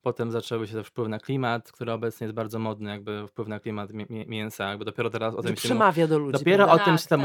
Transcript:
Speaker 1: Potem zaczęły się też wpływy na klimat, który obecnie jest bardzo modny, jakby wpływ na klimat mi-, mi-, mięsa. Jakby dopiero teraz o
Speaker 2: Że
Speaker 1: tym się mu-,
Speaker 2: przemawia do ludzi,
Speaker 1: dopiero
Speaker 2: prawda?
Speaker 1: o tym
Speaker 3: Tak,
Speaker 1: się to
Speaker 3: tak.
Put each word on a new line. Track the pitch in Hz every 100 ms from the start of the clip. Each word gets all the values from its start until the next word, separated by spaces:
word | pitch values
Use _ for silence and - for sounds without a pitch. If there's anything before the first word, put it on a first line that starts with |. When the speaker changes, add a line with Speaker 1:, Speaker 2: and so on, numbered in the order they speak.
Speaker 1:
Potem | 123 120 117
zaczęły | 113 - 113 104
się |
też | 110 -
wpływy | - 110
na | 107
klimat, | - 135 120 117 -
który | _ 117
obecnie | 113 113 -
jest | 110
bardzo | 110 110 110
modny, | 110 107 104
jakby | 104 104 104 104
wpływ | - 107
na | 104
klimat | 113 104 101
mi-, | 107 104
mi-, | 110 113
mięsa. | 110 107 - 98
Jakby | 104
dopiero | 104 120 117
teraz | 113 113
o | 101
Speaker 2:
Że | 117
Speaker 1:
tym | 110
się | 233
mu-, |
Speaker 2:
przemawia | 226 202 165 160
do | 156
ludzi, | 139 143
Speaker 1:
dopiero | 151 196 -
Speaker 2:
prawda? | 165
Speaker 1:
o | 190
tym |
Speaker 3:
Tak, | 170
Speaker 1:
się | -
to |
Speaker 3:
tak. | 147